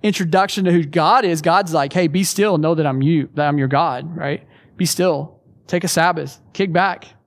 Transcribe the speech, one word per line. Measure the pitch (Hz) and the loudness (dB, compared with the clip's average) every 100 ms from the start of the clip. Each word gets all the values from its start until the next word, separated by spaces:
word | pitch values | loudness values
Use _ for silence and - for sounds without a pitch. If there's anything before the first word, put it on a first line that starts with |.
introduction | 208 196 175 185 190 - 185 | 0 -2 0 0 0 0 2
to | |
who | 175 | 2
God | 147 170 160 247 | 2 0 4 4
is, | 202 165 | 2 0
God's | 165 180 190 | 2 2 2
like, | 160 139 | -2 0
"Hey, | 180 170 | 0 0
be | 170 | 0
still | 196 - 208 165 | -2 0 0 2
and | |
know | 160 | 0
that | 165 147 | 0 0
I'm | 131 | 0
you, | 139 165 135 147 | 2 2 0 -2
that | 147 | 0
I'm | 147 | 2
your | 135 | 0
God," | 139 165 123 160 165 | 0 0 -4 -8 -8
right? | 139 151 - _ _ - | -6 -8 -12 _ _ -6
Be | 175 | -4
still. | - 180 147 151 _ _ _ - | 0 0 0 -6 _ _ _ -6
Take | 180 | -4
a | 185 | -2
Sabbath. | - 170 165 139 - _ | 0 0 -2 -8 -14 _
Kick | - 190 | -6 -2
back. | 165 190 175 - _ | 0 -2 -4 -14 _